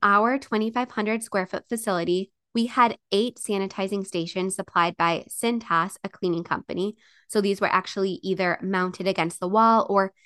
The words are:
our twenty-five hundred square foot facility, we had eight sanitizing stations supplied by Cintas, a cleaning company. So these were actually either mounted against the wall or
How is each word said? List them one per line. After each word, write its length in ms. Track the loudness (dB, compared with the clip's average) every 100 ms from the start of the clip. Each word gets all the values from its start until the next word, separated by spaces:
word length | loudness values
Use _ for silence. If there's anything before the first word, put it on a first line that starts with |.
our 380 | 4 4 4 0
twenty-five 500 | -2 -2 0 -2 -4
hundred 320 | -2 -2 -2
square 240 | -2 -4 -2
foot 220 | -6 -6
facility, 640 | -6 -2 -2 0 -2 -2 _ _
we 120 | -2 0
had 320 | 4 2 2 -2
eight 240 | 0 0 -4
sanitizing 680 | -4 -2 -2 -4 -4 -4 -4
stations 500 | -4 -4 -2 -4 -4
supplied 420 | -2 0 2 2
by 280 | 0 0 -4
Cintas, 680 | -4 -2 -2 0 0 0 -4
a 60 | -14
cleaning 340 | -4 -2 -2
company. 520 | -2 -6 -4 -4 -4 -6 _ _ -6
So 100 | 0
these 220 | 0 2
were 60 | 2
actually 520 | 0 0 -2 -2 -2
either 360 | -4 0 0 -2
mounted 460 | -2 -2 -2 -2 -2
against 320 | 0 -2 -4
the 80 | 0
wall 400 | 4 6 6 4
or 220 | 2 2 -2